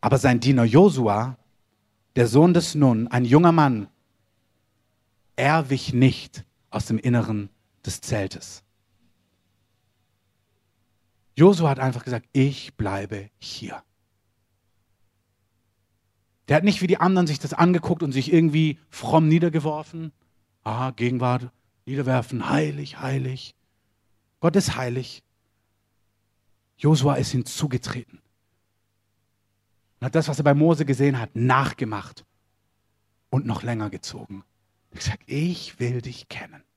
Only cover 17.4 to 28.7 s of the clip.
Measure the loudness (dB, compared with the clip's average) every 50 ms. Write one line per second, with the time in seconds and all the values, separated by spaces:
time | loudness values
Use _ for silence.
17.4 | -6 -10 0 2 4 4 4 0 0 -2 -4 -4 -4 -4 -2 -2 -2 2 2 2
18.4 | 2 2 2 0 0 0 -2 -6 _ _ -18 -12 -6 0 2 2 4 4 2 2
19.4 | 2 0 -2 -2 -4 -4 -6 -8 -10 -14 -16 -14 -14 -14 -16 _ _ _ _ _
20.4 | _ _ _ _ _ -10 -8 -6 -6 -8 -6 -4 -4 -2 -2 0 0 0 0 -2
21.4 | -4 -8 _ _ _ _ _ _ _ -10 -8 -6 -2 -2 -2 -2 -2 -4 -8 -8
22.4 | -4 -2 -2 -2 -2 -2 -6 -10 -12 -14 -16 -12 -8 -6 -6 -4 -6 -6 -10 -12
23.4 | -14 -20 _ _ _ _ _ _ _ _ _ _ _ _ _ _ _ _ _ _
24.4 | -2 0 0 2 0 0 -4 -6 -6 -6 -6 -6 -8 -10 -16 -20 _ _ _ _
25.4 | _ _ _ _ _ _ _ _ _ _ _ _ _ _ _ _ _ _ _ _
26.4 | _ _ _ _ _ _ _ _ 2 2 4 4 4 2 0 0 -2 -2 -2 -4
27.4 | -4 -4 -6 -6 -6 -4 -4 -6 -6 -8 -12 -12 -12 _ _ -20 _ _ _ _
28.4 | _ _ _ _ _ _